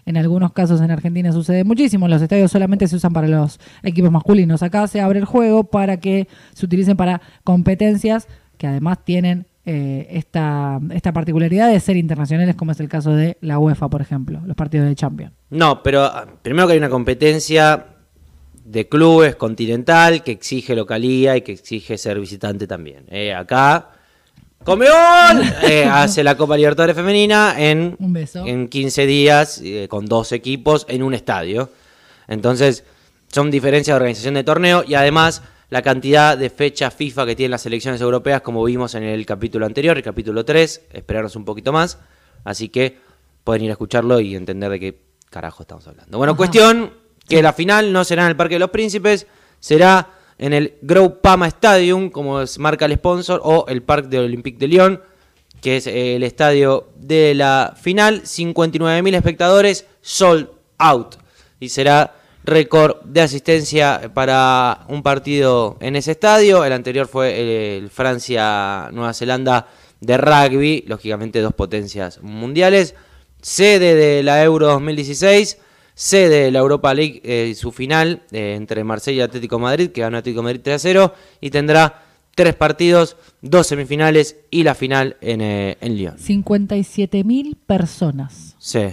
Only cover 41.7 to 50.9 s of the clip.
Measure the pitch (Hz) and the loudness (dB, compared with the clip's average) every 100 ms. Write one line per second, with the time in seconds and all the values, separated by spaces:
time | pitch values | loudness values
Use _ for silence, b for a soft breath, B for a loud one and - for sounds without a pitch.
41.7 | 156 170 - b b b b 104 101 113 | -2 -2 -8 b b b b -14 -12 -8
42.7 | 127 131 127 b b b b - 113 110 | -4 -4 -6 b b b b -4 -4 -4
43.7 | 107 107 120 117 120 101 95 90 98 101 | -8 -4 -2 0 0 0 -8 -10 -8 -8
44.7 | 98 95 - _ _ _ - 80 - - | -8 -10 -14 _ _ _ -16 -16 -16 -20
45.7 | 82 78 - - 107 143 160 185 220 226 | -20 -20 -20 -10 -2 0 0 2 6 6
46.7 | 233 220 _ _ _ - 160 156 147 180 | 4 -2 _ _ _ 0 2 4 2 0
47.7 | 214 214 185 180 170 175 156 170 170 180 | 2 2 0 0 0 0 0 -2 0 -2
48.7 | 214 220 202 202 202 - b b b - | -2 -4 -2 0 0 -4 b b b 0
49.7 | 151 185 190 - b b b 143 147 151 | 4 6 6 2 b b b -2 -2 -2
50.7 | - 139 | -6 2